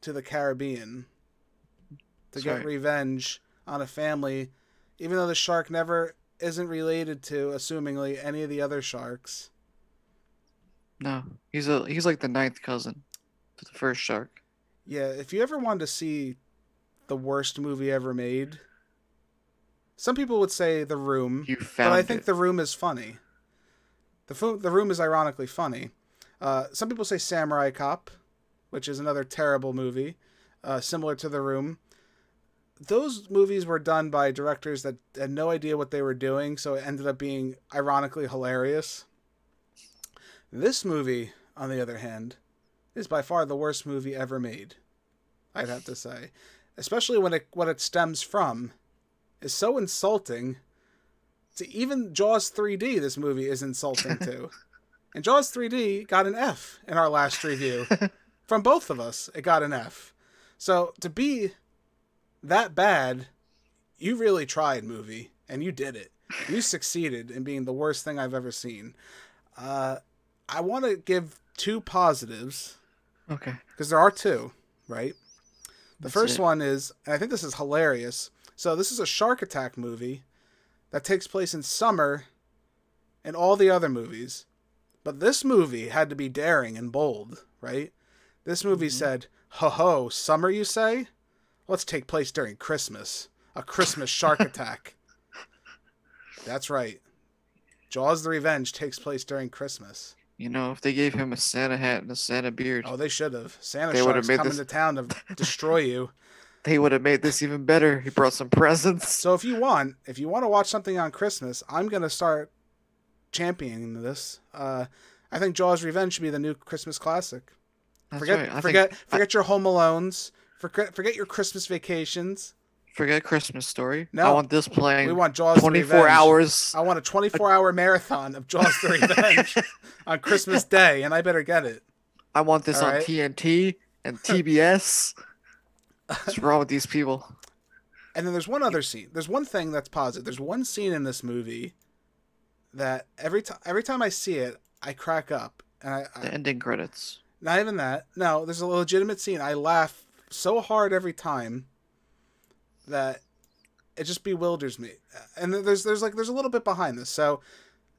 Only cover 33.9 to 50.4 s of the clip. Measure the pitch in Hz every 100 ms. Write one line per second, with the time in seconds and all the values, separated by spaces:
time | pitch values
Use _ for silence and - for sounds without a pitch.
33.9 | 160 156 147 139 135 147 139 151 139 135
34.9 | 120 _ - 139 143 165 165 151 147 135
35.9 | 147 135 127 135 135 147 147 147 135 139
36.9 | 139 139 135 139 135 131 127 _ 143 139
37.9 | 139 139 156 131 131 127 127 135 151 -
38.9 | - - _ _ _ _ _ _ _ -
39.9 | _ - - - - _ 120 208 262 190
40.9 | 151 127 123 113 - _ - 135 131 120
41.9 | 113 117 110 117 - _ _ _ _ _
42.9 | 240 196 156 135 175 147 143 151 139 147
43.9 | 139 135 135 127 131 120 107 101 - _
44.9 | _ _ _ _ _ _ - 123 123 156
45.9 | 147 120 123 - _ - _ _ - -
46.9 | 233 240 226 185 160 _ 175 165 147 -
47.9 | 175 165 156 - 202 156 117 123 _ _
48.9 | _ _ _ _ _ 139 - 214 269 185
49.9 | - 196 214 - 120